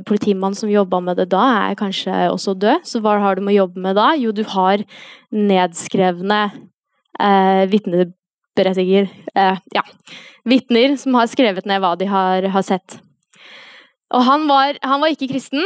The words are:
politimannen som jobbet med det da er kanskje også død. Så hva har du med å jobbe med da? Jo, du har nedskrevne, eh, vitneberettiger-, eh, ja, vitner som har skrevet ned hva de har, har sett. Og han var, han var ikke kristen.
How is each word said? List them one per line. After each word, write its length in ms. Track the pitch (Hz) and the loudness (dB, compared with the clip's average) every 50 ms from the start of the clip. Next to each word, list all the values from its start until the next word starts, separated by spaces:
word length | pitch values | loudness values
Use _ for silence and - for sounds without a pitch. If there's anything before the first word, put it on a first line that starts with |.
| 185 | -2
politimannen 480 | - 208 208 - 208 202 190 190 196 202 | -2 -4 -2 0 -2 -2 -2 -2 -4 -4
som 160 | 196 - 214 | -6 -4 0
jobbet 320 | 208 208 196 180 185 180 | 0 0 0 0 -2 -2
med 160 | 180 180 180 | -2 -2 -2
det 140 | 180 190 180 | -2 -2 0
da 100 | 190 185 220 269 247 202 196 190 | 0 2 2 2 2 0 0 -2
er 60 | 202 | -4
kanskje 360 | - 214 196 190 - - 190 190 185 180 175 | -4 -4 -6 -6 -6 -6 -4 -2 0 0 0
også 240 | 180 185 - 208 196 | -2 -2 -4 -6 -4
død. 320 | 190 196 214 277 359 - | 0 0 0 0 0 -2
Så 160 | - - 240 | -6 -8 -4
hva 140 | 214 214 208 208 | 0 0 0 2
har 140 | 202 196 190 | 0 0 -2
du 60 | 185 | -2
med 140 | 202 196 202 | 0 0 2
å 80 | 202 190 | 2 2
jobbe 180 | 180 180 190 | 0 -2 -6
med 160 | 185 190 190 | -4 -2 0
da? 140 | 202 214 262 320 | 2 2 2 2
Jo, 180 | 311 240 226 | 0 -2 -4
du 120 | 208 202 220 | -4 -4 -6
har 380 | - - 190 185 185 196 202 214 - - - - - - - _ _ - | -4 -2 0 2 2 2 0 -2 -8 -14 -20 -20 -20 -20 -20 _ _ -4
nedskrevne, 1080 | 214 208 202 196 185 180 180 170 - - - - 196 185 185 175 175 180 196 208 214 208 202 - - - - _ _ _ _ _ _ _ _ - - | -2 0 2 2 2 2 0 -2 -8 -8 -4 -2 0 0 0 0 -2 -2 -2 -2 0 -2 -4 -6 -10 -18 -20 _ _ _ _ _ _ _ _ -6 -2
eh, 440 | - 202 196 196 190 190 190 190 190 190 | 2 2 4 4 4 4 4 2 2 2
vitneberettiger-, 1400 | 196 208 - 190 170 180 180 175 180 _ _ _ _ _ _ _ _ - 190 190 190 185 185 185 190 196 202 185 - - - - - | 0 0 0 0 0 0 0 -2 -4 _ _ _ _ _ _ _ _ 0 0 0 0 0 0 2 2 2 2 0 -6 -12 -18 -4 0
eh, 240 | 202 196 190 190 180 - _ - | 2 2 2 0 -2 -6 _ -6
ja, 100 | 208 - - - _ _ - - - - - - _ _ | -6 -6 -6 -12 _ _ -20 -20 -20 -20 -20 -20 _ _
vitner 520 | 226 262 262 - - 240 226 247 277 285 262 | 0 2 2 2 2 2 2 4 2 2 -2
som 160 | - 269 254 | -2 0 2
har 140 | 247 233 233 | 2 2 2
skrevet 340 | - - 269 220 185 185 - | 2 2 2 2 0 -2 -4
ned 160 | 208 196 196 | -2 -2 0
hva 140 | 190 180 170 | 0 0 0
de 80 | 175 190 | -2 -2
har, 400 | 196 202 190 190 185 185 185 185 196 190 | 0 0 0 2 2 0 0 0 0 0
har 120 | 196 190 | -2 0
sett. 340 | - 190 185 - - - - - _ _ _ _ _ _ _ - - - - - - - - - _ _ _ _ _ - | 0 -2 -4 -4 -10 -18 -20 -20 _ _ _ _ _ _ _ -20 -20 -20 -20 -20 -20 -20 -20 -20 _ _ _ _ _ 0
Og 80 | 247 247 | 2 4
han 200 | 247 277 302 311 302 | 4 2 2 2 2
var, 280 | 277 269 269 285 285 - - | 4 4 2 2 -2 -4 -4
han 180 | 262 269 285 | -2 -2 0
var 80 | 294 320 | 0 0
ikke 220 | 311 - 269 247 254 | 0 -2 -4 -6 -6
kristen. 320 | 277 - - - 277 349 | -6 -6 -6 -4 -4 -4